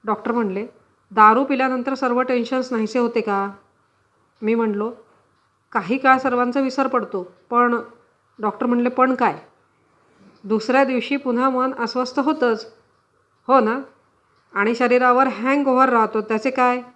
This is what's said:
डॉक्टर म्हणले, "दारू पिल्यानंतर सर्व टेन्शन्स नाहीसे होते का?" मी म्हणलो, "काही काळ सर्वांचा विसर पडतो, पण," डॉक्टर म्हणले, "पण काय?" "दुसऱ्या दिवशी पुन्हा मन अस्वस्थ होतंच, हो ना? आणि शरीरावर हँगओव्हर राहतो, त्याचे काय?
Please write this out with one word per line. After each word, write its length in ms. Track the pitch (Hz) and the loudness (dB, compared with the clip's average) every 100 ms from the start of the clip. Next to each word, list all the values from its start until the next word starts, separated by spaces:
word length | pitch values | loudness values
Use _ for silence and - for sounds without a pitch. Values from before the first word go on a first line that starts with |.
| 214 | -4
डॉक्टर 260 | 208 - | -4 -2
म्हणले, 360 | 233 214 185 226 _ _ _ _ | -2 -2 -4 -10 _ _ _ _
"दारू 320 | 208 214 220 | 6 6 6
पिल्यानंतर 500 | 269 269 262 254 247 | 2 0 0 -2 -4
सर्व 280 | 269 262 240 | -4 -2 -2
टेन्शन्स 520 | 247 247 233 262 254 | 0 -2 -2 -4 -4
नाहीसे 260 | 240 214 247 | -4 -2 -2
होते 220 | 240 233 | -2 -2
का?" 300 | 208 196 196 202 _ _ _ _ _ _ _ _ | -2 -4 -4 -10 _ _ _ _ _ _ _ _
मी 140 | 214 233 | -2 0
म्हणलो, 360 | 226 202 214 - - _ _ _ _ _ _ | 0 -2 -6 -8 -20 _ _ _ _ _ _
"काही 260 | 226 175 262 | -6 -4 0
काळ 200 | 262 262 | 4 4
सर्वांचा 420 | 262 247 247 254 | 2 -2 -2 0
विसर 280 | 262 254 269 | -2 -2 -2
पडतो, 440 | 254 208 196 180 _ _ | -2 -4 -8 -10 _ _
पण," 260 | 240 240 233 - - _ _ _ _ | 2 2 0 -6 -20 _ _ _ _
डॉक्टर 260 | 208 - 247 | -6 -2 0
म्हणले, 240 | 240 240 | 0 0
"पण 260 | 247 254 254 | 2 0 2
काय?" 240 | 233 151 - _ _ _ _ _ _ _ - _ | 0 -2 -14 _ _ _ _ _ _ _ -20 _
"दुसऱ्या 400 | 196 220 214 262 | -4 -4 0 0
दिवशी 340 | 269 254 220 285 | 2 -2 -4 -6
पुन्हा 320 | 269 240 262 | -2 0 0
मन 220 | 254 254 262 | 0 -4 -4
अस्वस्थ 400 | 226 247 254 269 | -6 -4 -4 -2
होतंच, 540 | 269 311 247 220 - _ _ _ _ _ _ _ - | -2 0 0 -2 -6 _ _ _ _ _ _ _ 2
हो 120 | 262 | 4
ना? 200 | 214 247 269 _ _ _ _ _ _ | 4 -2 -8 _ _ _ _ _ _
आणि 220 | 190 208 233 | -2 -2 0
शरीरावर 520 | 247 247 254 247 269 | 2 4 4 4 2
हँगओव्हर 640 | 202 240 285 277 254 262 | 0 -2 0 2 4 4
राहतो, 320 | 233 220 220 | 4 0 -2
त्याचे 280 | 208 220 262 | -2 -2 -2
काय? 320 | 262 247 247 240 | 0 0 0 -8